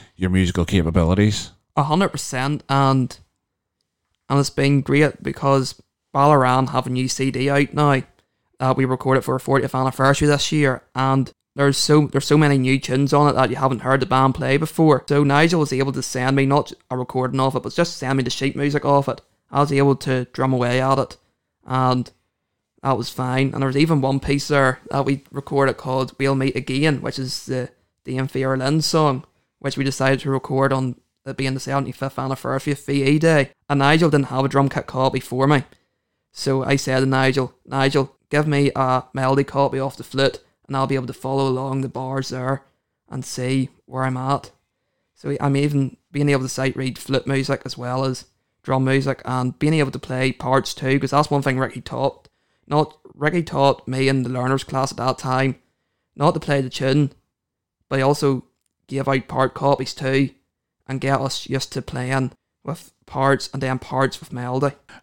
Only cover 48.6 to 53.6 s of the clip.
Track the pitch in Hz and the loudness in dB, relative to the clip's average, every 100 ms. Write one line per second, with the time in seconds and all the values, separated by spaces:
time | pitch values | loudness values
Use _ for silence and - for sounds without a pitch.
48.6 | - 131 131 135 139 127 - 127 127 - | -2 0 2 2 0 -4 -4 -4 -4 -2
49.6 | 151 160 135 135 - 127 131 - 127 135 | 0 2 0 -4 -6 -2 -2 -2 0 0
50.6 | - - 131 135 135 139 151 143 139 127 | 0 -6 -2 0 2 0 0 0 0 -2
51.6 | 127 123 - 123 131 - _ _ _ _ | -4 -6 -10 -4 -4 -6 _ _ _ _
52.6 | - 147 151 - - - 151 175 160 139 | -2 0 0 -6 -20 -6 -2 0 -2 2